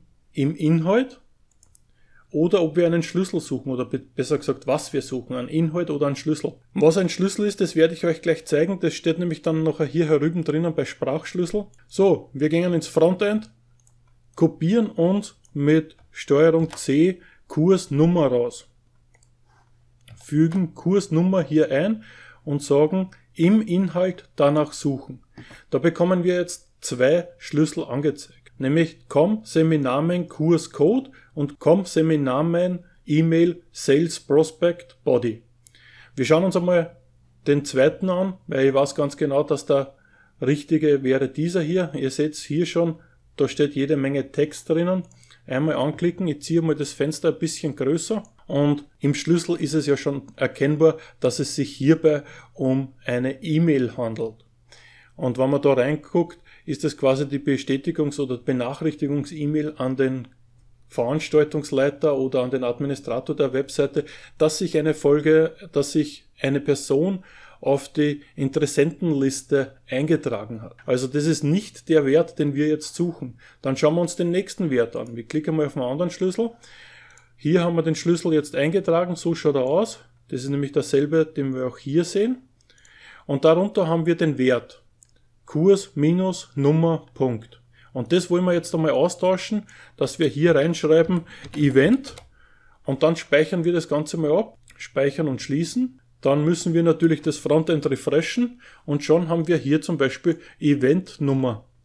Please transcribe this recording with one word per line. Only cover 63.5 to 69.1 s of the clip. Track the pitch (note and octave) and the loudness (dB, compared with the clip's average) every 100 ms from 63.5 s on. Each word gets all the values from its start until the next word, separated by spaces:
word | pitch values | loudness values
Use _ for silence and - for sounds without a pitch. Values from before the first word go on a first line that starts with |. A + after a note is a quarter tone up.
Webseite, | C3 C#3 - C#3 D#3 - - - - | -2 -4 -2 -2 -2 -6 -10 -12 0
dass | D#3 - | 0 0
sich | F3 D#3 | -2 0
eine | D#3 | 0
Folge, | D3 C#3+ D3 D3+ D#3 D#3+ - - | 0 2 4 4 4 4 -2 -6
dass | D3 C#3 | -4 0
sich | D#3+ D3+ - _ - | -2 -2 -6 _ -6
eine | C3+ C#3 | -2 0
Person | C#3+ C#3 - C#3 F3+ F#3 - - - - | 0 -2 0 0 0 -2 -10 -20 -20 -6
auf | - C#3 - | -2 -2 -2
die | D#3 D3 D3 - - | -2 0 -2 -10 -6
Interessentenliste | C3+ D3+ C#3+ - D3+ E3 F3 | -4 0 0 2 0 0 -2